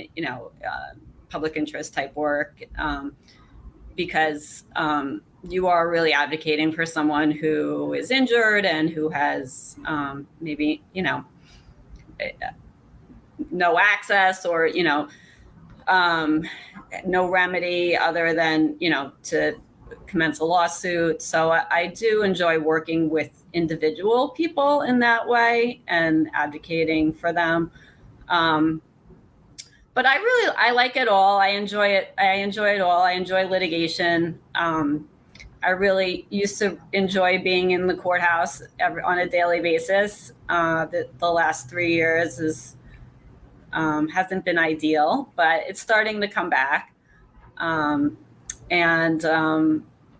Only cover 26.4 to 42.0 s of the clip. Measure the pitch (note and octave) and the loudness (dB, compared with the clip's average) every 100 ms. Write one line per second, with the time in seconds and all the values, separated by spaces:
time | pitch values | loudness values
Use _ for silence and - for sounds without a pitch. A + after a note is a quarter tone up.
26.4 | D3+ D3+ - E3 D#3+ D#3+ D#3 D#3 E3+ E3+ | -4 -6 -6 -2 0 2 0 0 -2 0
27.4 | E3 E3 E3 - - - - - - E3+ | 0 0 -2 -8 -20 -20 -20 -18 -2 0
28.4 | E3 D#3 D#3 D#3+ - _ - - - _ | 2 2 0 -2 -8 _ -20 -20 -20 _
29.4 | _ - - - _ - B3+ C4+ A4 B4 | _ -12 -12 -16 _ 0 2 2 2 2
30.4 | F#4+ - A3 A#3+ B3+ B3+ A#3+ G3 G3 G3+ | 2 2 2 4 2 0 2 6 6 4
31.4 | G3 G3+ G#3 G#3 G3+ G3 F#3+ - F#3+ G3 | 4 2 -2 0 2 2 0 0 2 2
32.4 | G3+ G3+ G#3 G3+ F3+ F3 F3+ F3+ F3+ F#3 | -2 0 0 2 2 4 2 0 0 0
33.4 | F#3+ F#3 F3+ E3 E3 - F3 E3+ E3+ D#3+ | 0 0 -2 -2 -2 0 0 2 0 -4
34.4 | - - E3+ D#3+ D3 D3+ - _ _ - | -8 -4 -2 0 -2 -4 -6 _ _ -20
35.4 | - - F3+ F#3 G3 F#3+ F#3 F3+ - G3+ | -20 -6 -2 0 2 0 0 -4 -6 -4
36.4 | G3+ - G3+ E3 - G3 F#3+ F#3+ F3+ F#3 | -2 0 -2 -4 -4 -2 0 2 2 2
37.4 | F#3 F#3 F3+ F3+ F3+ F3+ F3+ F3 F3 E3+ | 2 2 2 2 0 -2 0 0 2 2
38.4 | F#3 - - - F3 E3 - F3+ F3+ F3 | 0 -4 -10 -4 -2 -2 -2 0 0 0
39.4 | F3 F3 E3 D#3+ D#3+ G3 G#3 - - - | 2 2 2 0 2 2 2 -2 -6 -8
40.4 | - F3 E3 D#3+ D#3 F3 D#3+ - F3 E3+ | -4 0 0 0 -2 -6 -8 -4 0 2
41.4 | D#3+ D#3+ - F3 E3+ E3 | 0 -2 -4 -2 0 2